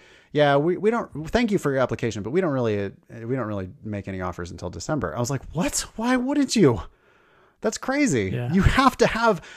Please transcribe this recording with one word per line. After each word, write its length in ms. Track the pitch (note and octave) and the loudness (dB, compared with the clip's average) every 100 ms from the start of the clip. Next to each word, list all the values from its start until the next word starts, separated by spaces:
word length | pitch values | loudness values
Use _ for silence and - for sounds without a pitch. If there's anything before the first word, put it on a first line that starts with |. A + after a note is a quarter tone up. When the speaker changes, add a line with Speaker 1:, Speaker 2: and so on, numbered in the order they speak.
| - - _ | -12 -20 _
Speaker 1:
yeah, 220 | C#3+ D3 C#3+ | 2 4 4
we, 200 | D#3+ D#3+ | 2 0
we 140 | G3+ | 0
don't, 360 | A#3 - C#3 D#3 | 0 -4 -10 -2
thank 180 | A3+ A#3 | 0 2
you 80 | G3 | 0
for 140 | C#3+ | 0
your 100 | C3+ | 0
application, 400 | B2 A#2 A#2 G#2+ | 0 0 -4 -4
but 80 | G2 | -2
we 100 | E3 | -2
don't 140 | F#3+ | 0
really, 320 | C3+ A#2 G#2 G2 | 0 0 0 -2
uh, 40 | - - | -8 -18
we 260 | A2+ A#2 B2+ | -12 -6 -4
don't 120 | G#2+ | -4
really 240 | G#2 F#2 - | -6 -8 -10
make 240 | A2 G2+ G2 | -8 -8 -6
any 140 | F#2+ | -6
offers 300 | F2+ E2+ F2 | -6 -6 -10
until 180 | F2 F#2 | -10 -10
December." 460 | F2 - D3+ F2 F#2 | -8 -6 -4 -2 -2
I 40 | |
was 120 | A#2+ | -2
like, 100 | C3+ - | -4 -6
"What? 260 | D3 C4+ - - - | -4 -2 -2 -6 -4
Why 200 | A#3 B3+ | 0 0
wouldn't 400 | B3+ D4 C4+ A#3+ | 0 0 2 4
you? 280 | D3+ G#2 - - _ _ _ _ _ _ | 4 4 -4 -16 _ _ _ _ _ _
That's 180 | A3 - | -6 -4
crazy. 500 | - C#4 C#4 C3 F#2+ | -2 0 2 2 0
Speaker 2:
Yeah. 200 | B2 A#2+ | -2 0
Speaker 1:
You 80 | F3+ | 4
have 340 | - - C4 - | 4 4 2 4
to 100 | A3 | 2
have 340 | A3 A#3 E3+ - | 4 2 2 -4